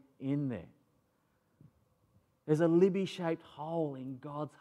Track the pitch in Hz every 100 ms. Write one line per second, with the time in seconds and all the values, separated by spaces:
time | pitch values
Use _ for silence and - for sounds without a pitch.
0 | _ - 131 143 139 104 80 _ _ _
1 | _ _ _ _ _ _ - _ _ _
2 | _ _ _ _ - 156 170 170 196 190
3 | 185 - 170 165 - - 156 165 151 135
4 | 131 127 147 147 147 -